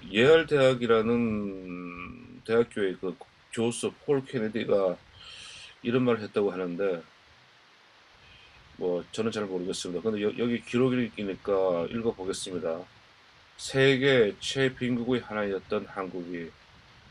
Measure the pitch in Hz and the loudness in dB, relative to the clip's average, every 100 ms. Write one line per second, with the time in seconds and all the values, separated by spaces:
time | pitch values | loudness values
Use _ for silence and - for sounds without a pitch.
0 | 82 101 131 165 151 147 131 123 117 113 | 0 4 8 8 6 4 4 4 4 4
1 | 110 120 117 107 101 95 92 90 90 87 | 4 2 0 -2 -4 -8 -10 -10 -10 -12
2 | 90 82 - - - 117 120 117 98 87 | -14 -16 -18 -12 0 2 2 0 -2 -2
3 | 92 85 - _ _ - 117 117 104 - | -6 -8 -14 _ _ -2 -2 -2 -6 -4
4 | - 139 131 127 107 113 107 101 95 90 | 0 0 0 -4 -2 -2 0 2 2 -2
5 | - - - - - - - - 120 127 | -8 -20 -20 -18 -18 -18 -20 -10 -2 2
6 | 123 110 101 110 101 90 90 87 98 87 | 2 0 -2 0 0 0 -4 -2 -2 -2
7 | - - - - - _ _ _ _ _ | -8 -20 -20 -20 -20 _ _ _ _ _
8 | - - - - - - - - 90 87 | -20 -20 -20 -20 -20 -20 -20 -6 -2 -2
9 | 82 - 110 107 101 92 90 90 90 85 | -4 -6 -4 -4 -4 -4 -4 -6 -6 -4
10 | 110 107 104 - 120 117 - 123 131 127 | -2 0 -2 0 -2 -2 -2 2 2 2
11 | 113 - 101 90 - 98 95 85 85 117 | -2 -4 -6 -6 -2 0 2 0 -2 -4
12 | 113 104 92 92 98 90 82 82 90 - | -4 -4 -4 -6 -6 -6 -4 -6 -10 -20
13 | - _ - - - - - 135 135 131 | -20 _ -20 -20 -20 -14 -2 4 4 6
14 | 139 131 104 - - 135 131 131 123 123 | 6 6 4 2 -4 0 0 0 -2 0
15 | 120 123 - 107 101 95 - 107 101 101 | 0 -2 -2 -4 -2 -4 -4 -6 -4 -8
16 | 92 90 87 87 82 - - - - - | -6 -8 -8 -8 -10 -16 -20 -20 -20 -20
17 | - | -20